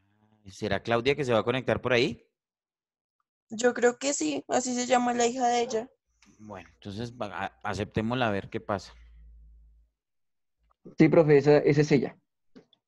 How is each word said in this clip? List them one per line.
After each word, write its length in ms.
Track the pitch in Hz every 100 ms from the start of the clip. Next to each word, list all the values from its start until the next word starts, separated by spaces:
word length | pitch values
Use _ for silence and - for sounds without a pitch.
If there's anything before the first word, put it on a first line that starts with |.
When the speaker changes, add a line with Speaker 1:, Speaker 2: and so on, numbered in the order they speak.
| 98 104 107 107 104
Speaker 1:
¿Será 320 | - 104 98
Claudia 320 | 113 117 123 143
que 80 | 127
se 80 |
va 60 | 113
a 40 | 107
conectar 360 | 127 120 107
por 120 | 123
ahí? 360 | 120 151 - _ _ _ _ _ _ _ _ _ _ _ _ -
Speaker 2:
Yo 240 | 220 247
creo 240 | 240 240 240
que 160 | 277
sí, 300 | 285 302 277 -
así 260 | 254 254 247
se 100 | 247
llama 280 | 247 247
la 120 | 240 240
hija 220 | 262 240
de 140 | 240
ella. 280 | 240 220 254 _ _ _ _ _
Speaker 1:
Bueno, 300 | 107 95 82
entonces 400 | _ 104 98 120
va, 140 | 123 104 90 98
a-, 140 | _
aceptémosla 640 | 104 95 104 - 110 127 117
a 40 |
ver 180 | 98 -
qué 100 | 110
pasa. 340 | - 98 - - - - - - - - - _ _ _ _ _ _ _ _ _ _ _ - -
Speaker 3:
Sí, 100 | 160
profe, 300 | 165 151 143
esa, 200 | 139 147
esa 220 | 147 151
es 100 | 147
ella. 240 | 147 - - _ _ _ - _ _